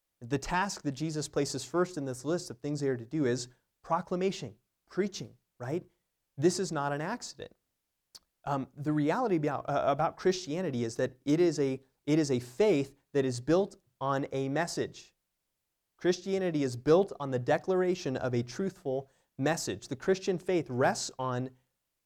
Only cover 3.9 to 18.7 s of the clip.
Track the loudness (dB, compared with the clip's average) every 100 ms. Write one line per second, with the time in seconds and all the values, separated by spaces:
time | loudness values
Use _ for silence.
3.9 | -2 -2 -2 -2 -2 -10 -14 _ _ _
4.9 | -4 -2 -4 -14 -16 _ -10 -6 -6 -6
5.9 | _ _ _ _ 2 2 4 -2 -2 -2
6.9 | -2 -4 -8 -10 -14 -16 _ _ _ _
7.9 | _ _ -20 _ _ -4 -4 -6 -6 -2
8.9 | 2 2 2 2 2 0 -2 -2 0 2
9.9 | 2 0 0 0 0 -2 -4 -2 -2 -2
10.9 | 0 -2 -2 2 4 4 4 0 -2 _
11.9 | _ 2 2 4 0 -2 2 4 4 2
12.9 | -8 _ 0 0 0 2 2 2 -6 _
13.9 | -6 -2 -2 -2 -2 -2 -2 -2 -2 -4
14.9 | -6 -20 _ _ _ _ _ _ _ _
15.9 | -2 0 0 0 0 0 0 0 0 6
16.9 | 6 4 -2 -4 -2 2 0 2 2 2
17.9 | 0 -2 -2 0 0 -2 -4 -4